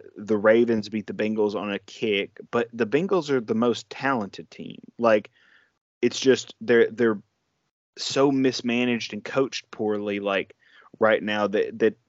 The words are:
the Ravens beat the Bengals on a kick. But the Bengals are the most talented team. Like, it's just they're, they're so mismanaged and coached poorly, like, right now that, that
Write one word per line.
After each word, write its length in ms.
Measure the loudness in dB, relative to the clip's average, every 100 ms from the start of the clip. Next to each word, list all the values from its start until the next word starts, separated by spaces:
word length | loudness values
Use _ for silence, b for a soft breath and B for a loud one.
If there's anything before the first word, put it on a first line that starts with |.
| -6 -12
the 200 | -2 2
Ravens 540 | 6 6 6 2 -2
beat 160 | -6 -6
the 80 |
Bengals 420 | -4 -2 0 -2 -2
on 160 | -4
a 60 | -6
kick. 600 | -8 -6 -2 -2 -2 -8 -6
But 180 | -4 -2
the 120 | -4 0
Bengals 440 | 0 0 -2 0
are 100 | -2
the 140 | -2
most 340 | 0 0 -2 -6
talented 600 | -6 -2 -2 -4 -10 -18
team. 260 | -18 -18 -18 -18 -2
Like, 320 | 2 2 0 b b b b b _ _
it's 180 | -4 2
just 340 | 4 4 2 -8
they're, 300 | 2 4 4
they're 280 | 2 0 0 -6 _ _ _ _ _ _ -12
so 340 | -4 2 2
mismanaged 840 | 4 2 0 -2 0 0 -2 -4
and 100 | -10
coached 460 | -6 -2 -2 -4 -12
poorly, 500 | -6 -4 -2 -4 -4
like, 340 | -2 -2 -4 _ b b b 0
right 220 | 2 2
now 240 | 0 0 0
that, 300 | 0 -2 0
that 180 | 0 0